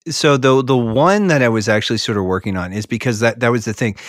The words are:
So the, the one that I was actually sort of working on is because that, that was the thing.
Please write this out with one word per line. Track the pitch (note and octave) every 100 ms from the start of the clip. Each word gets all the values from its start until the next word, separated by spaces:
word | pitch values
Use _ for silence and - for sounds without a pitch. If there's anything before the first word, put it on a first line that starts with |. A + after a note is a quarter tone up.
| -
So | D3 D#3 C#3
the, | C3 C3
the | C3 C3
one | A#2 A2 E3+ G#3 G3
that | D3+
I | A#2+
was | A2+ G#2+
actually | G#2+ - A2+
sort | - G#2
of |
working | F#2 F#2 G#2+ F#2
on | F2+
is | G2+
because | G#2 A#2 C3 G#2+
that, | A#2 A2+
that | A#2+
was | A#2+
the | A2+
thing. | G#2+ A#2+ G2+